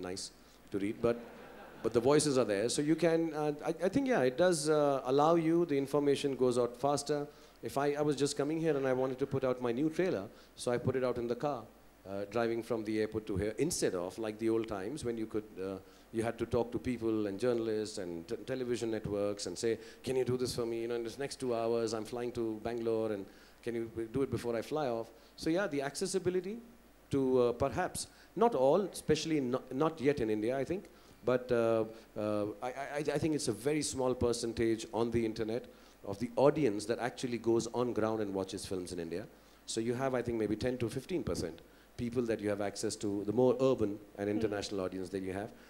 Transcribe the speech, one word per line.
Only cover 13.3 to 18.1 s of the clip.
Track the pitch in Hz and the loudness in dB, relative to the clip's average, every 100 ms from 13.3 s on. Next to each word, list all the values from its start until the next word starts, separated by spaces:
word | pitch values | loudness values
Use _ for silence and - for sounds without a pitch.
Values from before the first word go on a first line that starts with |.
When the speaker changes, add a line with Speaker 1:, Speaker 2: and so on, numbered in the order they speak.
| 98 | -2
Speaker 1:
here, | 104 107 | -2 0
instead | 151 - 135 | -2 0 0
of | 92 87 104 | 0 -4 -4
like | 110 107 | -6 -2
the | 113 | 2
old | 113 110 | 2 0
times | 101 98 151 120 | -4 -6 -6 -4
when | 117 | -4
you | 110 | -4
could, | 110 104 - | -4 -6 -8
uh, | 95 95 - - - | -6 -8 -10 -20 -8
you | 113 | -2
had | 113 113 | -2 -2
to | 117 | -2
talk | 123 117 | 0 0
to | 113 | -2
people | 127 117 113 110 104 | -4 -2 0 0 0
and | 95 | 0
journalists | 123 120 113 107 104 107 | 0 0 0 -2 -4 -6
and | 90 | -6